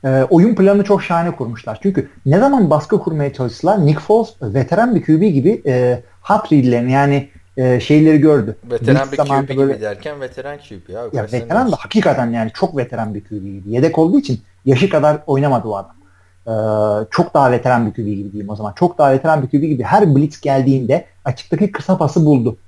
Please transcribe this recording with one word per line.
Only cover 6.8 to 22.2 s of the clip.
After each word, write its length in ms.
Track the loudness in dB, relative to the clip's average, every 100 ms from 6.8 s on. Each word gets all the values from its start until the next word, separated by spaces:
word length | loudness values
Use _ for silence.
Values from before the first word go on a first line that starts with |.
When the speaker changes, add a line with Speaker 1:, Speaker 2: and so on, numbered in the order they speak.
| 0
Speaker 1:
yani, 360 | 2 2 0 -4 -18 _ -4
e, 240 | 0 0
şeyleri 380 | 2 4 6 6
gördü. 360 | 4 4 0 -8 -8
Speaker 2:
Veteran 320 | -4 2 2
Speaker 1:
Blitz 100 | 2
Speaker 2:
bir 40 | -2
Speaker 1:
zamanı 300 | 0 0 -2
Speaker 2:
Q 80 |
B 40 | -2
Speaker 1:
böyle 140 | 0
Speaker 2:
gibi 100 | 0
derken 380 | -6 -8 -12 -12
veteran 380 | -12 -12 -14 -14
Q 220 | -18 -20 -16
B 100 | -12
abi. 180 | -8 -6
Speaker 1:
Ya 60 |
Speaker 2:
Kaç 80 | -6
sene 120 | -6
Speaker 1:
veteran 200 | -2 -2
da 40 | 0
Speaker 2:
olsun? 120 | -4
Speaker 1:
hakikaten 480 | -2 0 2 0 -2
yani 200 | -2 -6
çok 220 | -4 -4 -4
veteran 380 | -6 -6 -8
bir 100 | -8
Q 200 | -10 -12
B 40 | -12
gibi. 200 | -14 -6
Yedek 280 | 0 0 2
olduğu 200 | 2 2
için 220 | 0 -6 -8 _
yaşı 240 | 0 2 2
kadar 300 | 2 2 0 -2
oynamadı 420 | -2 0 -2 -2
o 80 | -8
adam. 240 | -10 -20 _ _ _ _ -8
Ee, 40 | -4 -2 0 0 0 -4
çok 240 | -2 0
daha 180 | 2 2
veteran 340 | 2 0 0 0
bir 60 |
Q 140 | -4 -8
B 40 |
gibi 220 | -6 -8
diyeyim 180 | -10 -10
o 60 | -10
zaman. 160 | -10
Çok 260 | -2 -2 2
daha 140 | 2
veteran 300 | 2 2 0
bir 60 | 0
Q 140 | -2
B 40 | -2
gibi 160 | -2
her 320 | 0 2 4 2
blitz 240 | 0 -4
geldiğinde 640 | -2 0 2 0 0 -2 -4 _
açıktaki 480 | -10 -10 -6 -2 -2
kısa 260 | -4 -4 0
pası 260 | 0 2